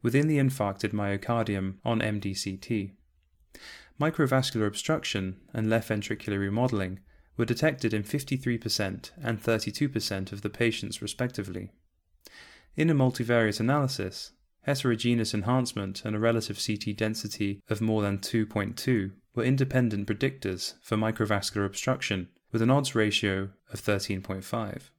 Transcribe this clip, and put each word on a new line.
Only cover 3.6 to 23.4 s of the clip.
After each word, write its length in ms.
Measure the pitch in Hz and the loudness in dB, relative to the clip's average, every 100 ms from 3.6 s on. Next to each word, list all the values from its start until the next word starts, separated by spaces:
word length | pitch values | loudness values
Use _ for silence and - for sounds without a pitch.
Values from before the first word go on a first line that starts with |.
| - - - _ | -20 -20 -20 _
Microvascular 640 | 151 160 139 131 131 113 104 | 0 4 4 4 2 2 0
obstruction 720 | 101 - 156 - 101 95 92 - | 0 -2 0 0 -2 -2 -6 -8
and 160 | 113 110 | -2 2
left 200 | 113 - | 2 2
ventricular 500 | 107 - 107 - 98 | -4 -2 -6 -2 0
remodeling 600 | 98 107 127 110 92 95 - - _ - | 0 2 2 2 -2 -6 -14 -20 _ -2
were 80 | 117 | 0
detected 480 | 120 156 135 113 | 2 2 2 0
in 100 | 107 | 0
fifty-three 540 | 101 143 135 131 127 117 | -2 -4 -2 -2 0 -2
percent 540 | 113 - 98 98 - - | -2 -2 -2 -4 -12 -8
and 200 | 127 110 | -4 -2
thirty-two 480 | - 113 110 - 143 | 2 0 0 -2 0
percent 420 | 123 - 98 95 | 0 -2 -4 -4
of 100 | 98 | -6
the 80 | 101 | -8
patients 520 | - 117 110 107 - | 0 0 0 -6 -8
respectively. 720 | 104 - 123 - 95 92 98 _ _ _ _ _ - - - - _ - | -8 -4 -4 -4 -8 -8 -10 _ _ _ _ _ -20 -20 -20 -20 _ 0
In 120 | 160 | 4
a 60 | 147 | 6
multivariate 640 | 131 120 117 120 110 101 | 4 2 2 4 4 2
analysis, 720 | 113 143 135 - 95 - - _ _ _ | 2 2 2 -2 -6 -8 -16 _ _ _
heterogeneous 720 | - 139 131 113 120 120 110 | -2 0 2 2 2 2 2
enhancement 680 | 104 101 127 123 - 98 95 110 | 0 2 2 2 -4 -6 -6 -4
and 100 | 107 | 0
a 40 | |
relative 400 | 113 117 113 104 | 2 2 -2 -6
C 180 | - 107 | -4 -2
T 160 | - | -4
density 680 | 101 107 107 104 - 101 98 _ | -2 -2 -2 -8 -2 -2 -2 _
of 120 | 104 | -2
more 200 | 110 110 | 2 2
than 180 | 101 98 | 2 0
two 260 | - 113 107 | 0 0 0
point 320 | 104 101 - | -2 -4 -4
two 340 | - 120 98 - _ - | 0 2 0 -8 _ -2
were 80 | |
independent 640 | 120 135 135 131 120 104 104 | 2 2 2 2 2 0 -2
predictors 680 | 104 135 135 104 90 - - | 0 0 0 -6 -4 -6 -10
for 140 | - 107 | -2 0
microvascular 680 | 110 110 107 101 - 107 98 | 0 0 0 0 0 -2 -2
obstruction, 640 | 95 - 131 - 98 87 _ _ | -2 -2 0 0 -2 -4 _ _
with 100 | 117 | 2
an 80 | 113 | 4
odds 260 | 135 131 117 | 4 4 2
ratio 540 | 107 - 104 95 | 2 4 2 0